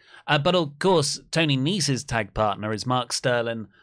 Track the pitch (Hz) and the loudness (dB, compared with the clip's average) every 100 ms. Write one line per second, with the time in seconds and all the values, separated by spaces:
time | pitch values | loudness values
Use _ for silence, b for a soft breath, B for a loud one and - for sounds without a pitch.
0 | B B B 151 180 180 151 - 190 170 | B B B 2 2 2 0 0 2 2
1 | 139 - - 160 160 131 139 202 143 123 | 2 -4 -4 -2 0 2 0 0 0 -2
2 | - 117 101 - 107 98 107 107 120 127 | -2 -4 -2 0 0 0 -4 -4 -2 -2
3 | 120 - 131 120 117 113 107 b | -2 -4 0 0 -2 -6 -10 b